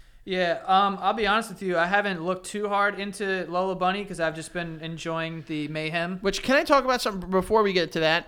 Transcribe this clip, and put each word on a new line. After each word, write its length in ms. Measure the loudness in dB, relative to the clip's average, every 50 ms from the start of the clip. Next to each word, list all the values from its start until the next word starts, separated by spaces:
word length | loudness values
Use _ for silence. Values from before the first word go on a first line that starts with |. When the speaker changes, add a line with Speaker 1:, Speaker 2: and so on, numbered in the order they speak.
| -20 -20 -20 -16 -8
Speaker 1:
Yeah, 360 | -4 -2 0 0 0 0 0 2
um, 320 | 4 4 6 4 4 2 0
I'll 120 | 0 0 0
be 120 | 2 2
honest 240 | 2 2 2 0 -2
with 120 | -8 -6
you. 160 | -4 0 2 2
I 80 | 2
haven't 360 | 4 4 2 2 2 -2 -2
looked 260 | -2 -2 -2 -4 -4 -6
too 200 | -6 -4 -2 0
hard 320 | 2 2 2 2 0 -2
into 460 | -6 -8 -6 -4 -2 -2 -2 -2 -2 -2
Lola 260 | 0 0 0 0 0
Bunny 280 | 0 0 0 0 -2 -4
'cause 160 | -6 -4 -2
I've 160 | -2 -2 -2
just 160 | -4 -8 -8
been 280 | -6 -6 -6 -6 -8 -10
enjoying 640 | -10 -10 -8 -8 -6 -4 -4 -2 -4 -4 -6 -8 -8 -6
the 220 | -4 -4 -4 -4
mayhem. 480 | -4 -4 -4 -2 -2 -2 -2 -4 -4 -4
Speaker 2:
Which, 240 | -2 -2 -2 -2 2
can 140 | 2 4 4
I 80 | 4
talk 180 | 4 4 4 4
about 180 | 2 0 0
something 280 | 0 -4 -4 -6 -4 0
b-, 20 |
before 320 | 0 0 2 4 4 4 4
we 80 | 4
get 220 | 2 0 0 0 0
to 80 | 2
that? 260 | 2 4 2 2 0